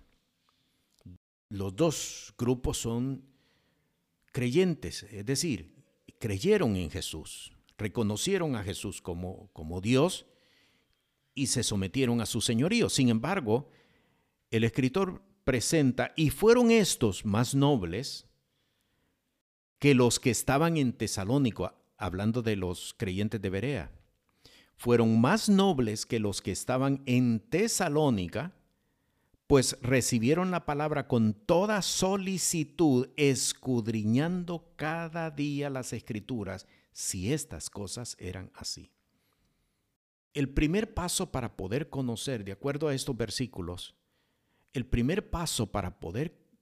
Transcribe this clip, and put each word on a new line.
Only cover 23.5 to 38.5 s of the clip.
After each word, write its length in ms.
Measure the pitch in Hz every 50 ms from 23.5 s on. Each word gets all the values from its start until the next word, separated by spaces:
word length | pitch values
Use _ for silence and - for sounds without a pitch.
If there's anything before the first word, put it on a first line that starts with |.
Berea, 420 | 92 98 110 139 143 101 71 - - - _ _ _ _ _ _ _ _ - - - - _ _ _
"fueron 440 | - - 120 120 117 117 113 113 113
más 280 | 117 147 208 220 - 214
nobles 580 | 196 190 196 196 165 127 120 107 107 - -
que 120 | - 123 110
los 220 | 104 101 92 -
que 120 | - 107
estaban 500 | 92 - - - 127 131 135 139 139 135 139
en 340 | 127 123 127 127 120 113 107
Tesalónica, 1160 | - _ - 180 226 220 - - 185 156 143 156 156 139 113 95 90 82 - 104 151 185 - _ _ _ _ _ _ _ _ _ _ _ _ _ _ _ _ _ _
pues 300 | - 143 135 123 - - -
recibieron 680 | 117 120 135 123 117 - 127 113 110 131 160 175 185 185
la 140 | 180 165 -
palabra 420 | - 147 143 151 151 151 143 135
con 280 | - 131 117 110 107 104
toda 480 | - _ - 165 170 202 214 214 190
solicitud, 1300 | - - - - 185 190 202 196 185 190 190 170 - - 175 160 147 - - - 170 147 127 123 131 - -
escudriñando 1600 | 151 147 139 127 110 - - - - - 131 127 117 104 110 110 110 104 107 113 131 156 170 185 180 175 175 170 165 - _ _
cada 540 | - 147 151 165 165 170 160 160 170 160 160
día 380 | 147 147 143 147 143 143 143 143
las 240 | 135 131 120 -
Escrituras, 760 | - 107 - - 117 104 - - 127 110 98 95 92 - - _ _ _ _ _
si 400 | _ - - - - 90 90 113
estas 360 | 156 151 - - 82 80 - -
cosas 480 | - 101 101 90 - 120 120 - - -
eran 320 | 92 90 92 95 92 -